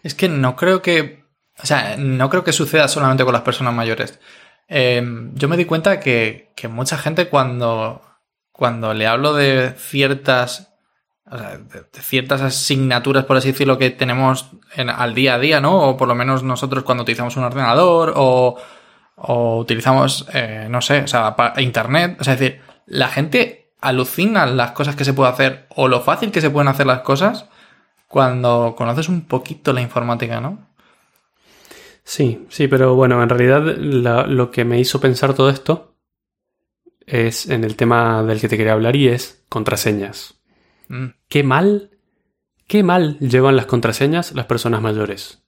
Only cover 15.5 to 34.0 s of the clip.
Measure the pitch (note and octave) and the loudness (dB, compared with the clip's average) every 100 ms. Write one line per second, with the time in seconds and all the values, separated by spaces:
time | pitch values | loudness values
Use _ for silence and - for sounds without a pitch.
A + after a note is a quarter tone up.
15.5 | D3+ C#3+ F#3+ C#3+ C3 B2+ A#2+ B2+ C3 C3 | 2 4 4 2 2 0 0 0 -2 -2
16.5 | B2+ C3+ C3 - B2 A2+ A#2 A#2+ C3 B2 | -4 -4 -4 -2 -2 -2 -4 -4 -4 -4
17.5 | C3 B2 C3 F3+ E3 D#3+ D3 C3+ B2+ B2+ | -2 0 4 4 4 2 2 4 4 2
18.5 | - - - _ _ _ _ - A#2+ A#2+ | 0 -20 -20 _ _ _ _ -4 0 0
19.5 | A2+ A#2 A2+ C3 C3 C3+ C3+ - C3+ A#2 | -2 -2 -2 2 2 2 -2 -6 -6 -6
20.5 | G#2+ A2 A#2+ - C#3+ C#3 B2 A2 G#2+ A#2 | -10 -6 -4 0 0 0 0 0 0 -2
21.5 | - B2 A#2 A2+ D3+ F3 F3 C3 B2+ C3 | 0 -2 -2 0 0 0 -2 -2 0 0
22.5 | C3 - _ _ C#3 B2 - D3+ B3 A#3 | -4 -20 _ _ -4 -2 -2 0 0 0
23.5 | - _ _ C#3 B2+ B2+ - G3 G#3+ C#3 | -6 _ _ -2 -2 -2 -2 0 2 2
24.5 | B2+ A#2+ - C#3+ C#3+ C#3 C3+ B2+ B2+ C3 | 0 -2 -2 -4 -2 -2 2 2 2 0
25.5 | C3 _ - C3 B2 B2+ E3+ A3 F#3 D#3 | -2 _ -2 0 2 0 -2 -2 0 0
26.5 | C#3+ C#3 C3+ C3+ B2 - C#3 G3 B3+ - | 2 0 2 0 0 0 0 0 -2 -14
27.5 | _ _ _ _ _ _ - B2+ B2 B2 | _ _ _ _ _ _ 0 2 2 0
28.5 | A#2+ A#2 A2+ A#2 B2+ D#3+ F3 - - - | 2 0 -2 -4 -2 -2 -4 -2 -6 -6
29.5 | - - B2+ A#2+ B2 A#2+ A#2 A#2 A#2 C3 | -6 -2 -2 -2 -4 -4 -4 -4 -6 -8
30.5 | G#3 _ _ _ _ _ _ _ _ _ | -12 _ _ _ _ _ _ _ _ _
31.5 | _ - - - _ - - C3 A2+ - | _ -20 -20 -20 _ -12 -2 -2 -2 -12
32.5 | - C#3 C3+ C3 B2+ B2+ B2 A#2+ B2 B2 | -2 0 4 4 4 4 4 2 4 4
33.5 | C#3 D#3 - D3 C3 | 4 2 -4 -2 0